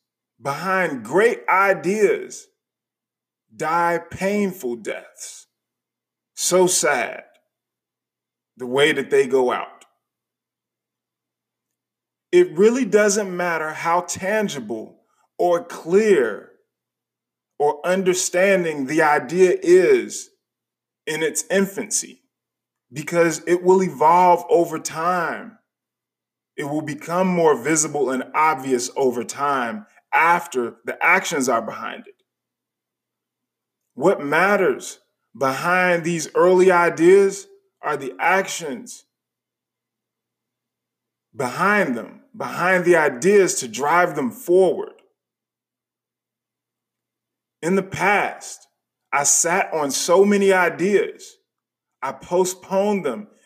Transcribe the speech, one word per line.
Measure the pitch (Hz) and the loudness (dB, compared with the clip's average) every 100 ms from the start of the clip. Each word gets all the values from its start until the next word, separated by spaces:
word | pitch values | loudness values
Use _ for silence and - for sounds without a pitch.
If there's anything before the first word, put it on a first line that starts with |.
| _ _ _ _ | _ _ _ _
behind | 131 143 180 190 175 135 | -10 -6 -2 -2 -2 -4
great | 107 160 233 226 - | -4 2 2 0 0
ideas | 180 196 185 151 214 196 127 - - - _ _ _ _ _ _ _ _ _ _ | 2 2 0 -2 0 0 0 -6 -16 -20 _ _ _ _ _ _ _ _ _ _
die | 110 156 165 170 170 170 | -8 -4 0 0 -2 -6
painful | - 190 208 202 180 127 117 | -6 -4 -2 -4 -4 -8 -8
deaths. | 104 - - - - - - _ _ _ _ _ _ _ _ | -10 -12 -14 -20 -20 -20 -20 _ _ _ _ _ _ _ _
So | - - 180 180 | -8 0 2 2
sad | - 160 135 110 - - _ _ _ _ _ _ _ _ _ _ _ _ - | 2 0 -2 -4 -10 -20 _ _ _ _ _ _ _ _ _ _ _ _ -14
the | 123 | -4
way | 131 151 | 2 2
that | 143 131 | 2 0
they | 139 135 | 2 2
go | 131 127 | 2 0
out. | 104 - - - _ _ _ _ _ _ _ _ _ _ _ _ _ _ _ _ _ _ _ _ _ _ _ _ | -2 -6 -16 -20 _ _ _ _ _ _ _ _ _ _ _ _ _ _ _ _ _ _ _ _ _ _ _ _
It | 175 175 156 | 2 4 4
really | 214 247 226 | 2 4 2
doesn't | 208 208 202 196 180 | 2 2 0 -4 -4
matter | 175 165 156 | -4 -4 -6
how | 151 165 175 | -6 0 0
tangible | 175 - 190 220 208 143 107 117 - _ _ _ _ - | -2 -6 -4 -2 -2 -6 -10 -12 -12 _ _ _ _ -4
or | 175 170 - | 0 0 -4
clear | - 160 190 220 175 113 98 - _ _ _ _ _ _ _ _ _ _ - | -14 0 2 2 2 0 -4 -14 _ _ _ _ _ _ _ _ _ _ -4
or | 147 147 170 | -2 -2 -2
understanding | 185 185 180 - 175 196 190 170 151 135 | 0 0 0 -2 2 2 2 0 -4 -2
the | 156 | 0
idea | 156 147 131 175 185 - | 2 2 0 2 4 4
is | 165 180 170 127 104 - - _ _ _ _ _ _ _ - | 4 6 6 4 2 -10 -16 _ _ _ _ _ _ _ -10
in | 156 | -4
its | 160 - - | -4 -4 -2
infancy, | 190 190 147 110 - - - _ _ _ _ _ _ _ | 0 0 -4 -8 -8 -8 -14 _ _ _ _ _ _ _
because | 127 147 170 170 151 - | -16 -4 0 0 0 -2
it | 180 | 0
will | 180 190 | 4 2
evolve | 185 135 151 175 180 170 - | 2 2 4 6 4 4 2
over | 165 160 156 | 2 2 -4
time. | - 147 165 180 160 113 - - _ _ _ _ _ _ _ _ _ - | -10 -6 -2 -2 -4 -8 -14 -20 _ _ _ _ _ _ _ _ _ -12
It | 147 | -8
will | 151 | -6
become | 156 147 - 175 190 | -8 -10 -6 -2 0
more | 180 160 131 | 2 2 2
visible | 123 160 156 147 127 | 0 -2 -2 -2 -4
and | 131 127 147 | -4 -4 0
obvious | 156 147 135 123 - - | 0 0 -2 -4 -4 -2
over | 131 120 | -2 -2
time | 107 - 143 135 120 110 104 _ _ | -6 -6 -2 -2 -4 -8 -14 _ _
after | 143 165 175 - 127 117 - 123 | 0 2 2 -2 -6 -6 -8 -12
the | - | -4
actions | 160 185 190 160 127 | 0 0 0 -2 0
are | 117 | -2
behind | 107 - 113 - - | -4 -10 -12 -14 -18
it. | _ _ _ _ _ _ _ _ _ _ _ _ _ _ _ _ _ _ - | _ _ _ _ _ _ _ _ _ _ _ _ _ _ _ _ _ _ -2
What | 156 - | 0 0
matters | 143 151 190 202 170 110 - - _ _ _ 117 | 0 0 2 2 0 -2 -8 -18 _ _ _ -4
behind | 131 131 160 185 180 175 | -4 -2 0 2 2 0
these | 165 170 151 - | -2 -6 -2 2
early | 175 185 185 | 4 6 6
ideas | 175 170 147 170 196 196 190 - _ _ _ | 4 2 4 6 6 6 0 -14 _ _ _
are | 147 147 | -8 -6
the | 135 - | -8 -4
actions | 165 190 190 - 160 123 - - _ _ _ _ _ _ _ _ _ _ _ _ _ _ _ _ _ _ _ _ _ _ _ 113 | 0 0 -2 -8 -10 -10 -14 -20 _ _ _ _ _ _ _ _ _ _ _ _ _ _ _ _ _ _ _ _ _ _ _ -8
behind | 127 131 185 208 170 117 | -8 -2 0 2 0 -4
them, | 101 - _ - | -10 -18 _ -12
behind | 131 127 180 185 175 | -10 -4 0 2 4
the | 170 | 4
ideas | 151 127 156 208 175 - | 2 0 4 4 4 0
to | 127 | -8
drive | 110 143 170 175 151 | -6 0 2 2 -2
them | 127 | -6
forward. | - - 180 185 131 - - _ _ _ _ _ _ _ _ _ _ _ _ _ _ _ _ _ _ _ _ _ _ _ _ _ _ | -6 0 2 2 0 -8 -16 _ _ _ _ _ _ _ _ _ _ _ _ _ _ _ _ _ _ _ _ _ _ _ _ _ _
In | 160 190 | -4 -2
the | |
past, | 185 - 185 202 127 - - - _ _ _ _ _ | -4 -4 0 0 -2 -6 -16 -20 _ _ _ _ _
I | 139 | -2
sat | 143 - 165 180 - | 0 0 0 -2 -2
on | 160 143 | -4 -4
so | 131 - 175 202 | -4 2 4 4
many | 202 196 | 4 4
ideas. | 185 175 139 180 196 - - - - _ _ _ _ _ _ | 2 0 0 0 0 0 -8 -20 -20 _ _ _ _ _ _
I | 135 | -10
postponed | 135 - 180 180 - - 190 202 202 151 | -10 -2 0 0 -4 -4 -2 0 -2 -4
them | 110 104 _ | -8 -12 _